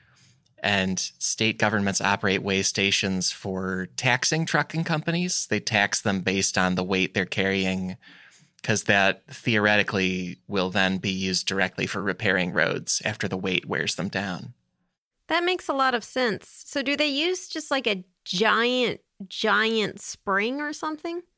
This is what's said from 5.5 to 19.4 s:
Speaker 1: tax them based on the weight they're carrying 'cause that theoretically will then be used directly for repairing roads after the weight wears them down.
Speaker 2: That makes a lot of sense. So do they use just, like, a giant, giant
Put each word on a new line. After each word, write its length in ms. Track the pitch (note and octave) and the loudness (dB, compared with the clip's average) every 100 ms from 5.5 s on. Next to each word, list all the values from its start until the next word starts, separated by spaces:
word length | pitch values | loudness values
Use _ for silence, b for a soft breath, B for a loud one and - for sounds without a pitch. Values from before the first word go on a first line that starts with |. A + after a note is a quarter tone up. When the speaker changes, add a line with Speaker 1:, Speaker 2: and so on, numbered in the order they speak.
| G#2 | -2
Speaker 1:
tax 400 | - A2 G2+ - | 0 2 2 0
them 180 | A2 G2 | 0 0
based 380 | F#2 F#2+ - G2 | 0 0 2 2
on 180 | F#2 F#2 | 2 2
the 80 | |
weight 300 | F#2 F#2 F#2 | 0 0 2
they're 120 | G#2 F#2 | 0 -2
carrying 680 | - F#2+ G2 F#2+ F#2 F#2 F#2+ B B B B B B | 0 0 2 0 -2 -4 -8 B B B B B B
'cause 200 | - G#2+ | -2 0
that 400 | - G2+ F#2+ F#2 - | 2 4 4 0 -8
theoretically 1120 | - B2+ A2 G#2 G#2 F#2+ G2+ F#2 F#2 F2+ F2 - | -8 0 2 4 4 2 2 0 0 -4 -10 -4
will 220 | G2+ F#2 | -2 0
then 280 | F#2+ F#2+ F#2+ | 2 2 2
be 120 | G2 | -2
used 360 | F#2 F#2+ F2 - | -2 -2 -2 0
directly 400 | F#2+ F#2 - F#2+ | 0 0 -2 -4
for 140 | G2 | -2
repairing 500 | G2 F2+ G#2+ F#2 F2+ | -4 -2 0 2 2
roads 480 | D#2 F2 F2+ - - | 2 2 0 -2 -2
after 240 | - - G2 | -2 -2 -4
the 100 | F#2+ | -2
weight 280 | F#2 F2+ - | -2 -2 -2
wears 300 | D#2 - - | -2 -2 -2
them 120 | F#2+ | -4
down. 440 | F#2 G2 F2 A#2+ - _ _ _ _ _ _ - | -4 -4 -6 -10 -18 _ _ _ _ _ _ -4
Speaker 2:
That 160 | E4 | 0
makes 240 | F4 F4+ - | 0 -2 -2
a 60 | |
lot 220 | C#4 C4 A#3+ | 0 2 0
of 80 | |
sense. 600 | - B3 B3 F#3+ - - - | -2 -2 0 -2 -8 -16 -8
So 160 | C#4+ | -4
do 140 | C4 C#4+ | 0 0
they 100 | D4+ | 0
use 400 | C#4 E4+ F4+ - | 0 0 -2 -6
just, 240 | D#4+ - | -8 -2
like, 160 | C4+ A#3 | -2 0
a 160 | F#3+ - _ - | -2 -6 _ -6
giant, 760 | F3+ A3 G#3 A#3+ B3+ A3+ - _ - F#3+ | 2 4 4 4 2 0 -2 _ -18 -12
giant 720 | - | -4